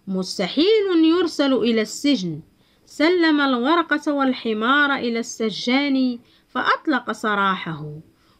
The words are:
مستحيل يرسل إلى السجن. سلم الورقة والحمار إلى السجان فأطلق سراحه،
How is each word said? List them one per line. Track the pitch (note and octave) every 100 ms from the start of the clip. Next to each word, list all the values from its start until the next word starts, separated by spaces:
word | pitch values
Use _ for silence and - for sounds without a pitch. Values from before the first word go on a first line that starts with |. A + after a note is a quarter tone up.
| -
مستحيل | F#3 F#3 - F#3 - F#4 A4+ G4 E4+ D#4+ E4+
يرسل | F4+ - C#4
إلى | C4 A#3 A3
السجن. | A3 - C#4+ B3 F3 D3+ - _ _ _ _
سلم | - D#4 F4+ E4 D4
الورقة | C#4 B3 B3+ E4+ E4 D4+ D#4
والحمار | C#4+ C4 B3+ A3+ G#3+ A3+ C#4+ C#4+ C4+
إلى | A#3+ A3+
السجان | A3+ - A3 - A#3+ C4 C#4+ C4+ B3+ A#3+ - _ _
فأطلق | B3+ - B4+ - B3+ -
سراحه، | A3 A3 G#3 G3 F#3 F3+ D#3 D3+ D3+ - _ _